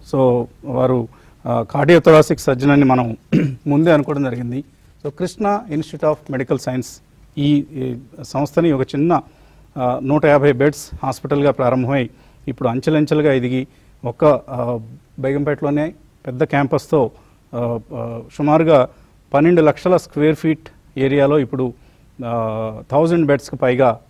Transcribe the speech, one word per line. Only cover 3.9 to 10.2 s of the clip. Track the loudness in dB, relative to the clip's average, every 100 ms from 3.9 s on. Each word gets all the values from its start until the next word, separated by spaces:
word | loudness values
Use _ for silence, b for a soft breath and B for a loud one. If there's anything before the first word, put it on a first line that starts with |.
అనుకోవడం | 2 2 -4
జరిగింది. | -4 -4 -8 -8 -10 b b b -14
So |
కృష్ణ | -8 -8 -4 -4 -4 -4
Institute | -8 -8 -4 -2
of | -2 -6
Medical | -8 -4 -4
Science | -4 -6 -8 -14 _ _ -16 -4
ఈ, | 0 0 -2
ఈ | -8 -8 -8 -14 -20
సంస్థని | -8 -4 -2 0 2
ఒక | 0
చిన్న, | -2 0 0 0 -2 b b b b -4
ఆ, | -4 -2
నూట | -2 0